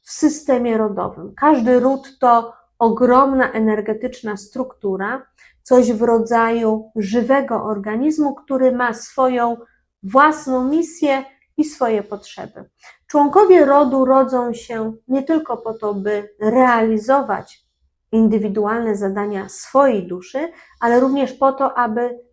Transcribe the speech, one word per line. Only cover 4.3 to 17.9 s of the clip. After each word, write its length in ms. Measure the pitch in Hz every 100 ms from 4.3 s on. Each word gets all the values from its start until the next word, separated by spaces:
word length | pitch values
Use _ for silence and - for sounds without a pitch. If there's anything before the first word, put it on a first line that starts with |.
| 202
struktura, 920 | - 254 254 - 202 190 196 262 - _ _ _
coś 300 | - 247 233
w 100 | 214
rodzaju 880 | 233 233 226 233 226 233 220 220 220 220
żywego 680 | 196 233 226 269 269 226
organizmu, 680 | 208 208 202 220 294 311 294
który 380 | 269 - 262 262
ma 220 | 247 247
swoją 640 | 226 - - 254 247 240 233 - _ _ _
własną 680 | 190 262 302 311 - 254 254
misję 560 | 311 330 - 294 269 262 _ _ -
i 80 |
swoje 380 | 302 - 240 220
potrzeby. 640 | 202 202 - - - - - _ - _ _
Członkowie 580 | 294 285 370 403 359
rodu 400 | 277 285 285 269
rodzą 480 | 254 269 262 254 240
się 400 | 233 - 226 220 220 -
nie 140 | 269
tylko 340 | 269 320 311 233
po 180 | 226
to, 200 | 220 214
by 340 | 202 202 208 208 _
realizować 1300 | 214 240 254 233 220 220 220 277 220 208 - - _ _ _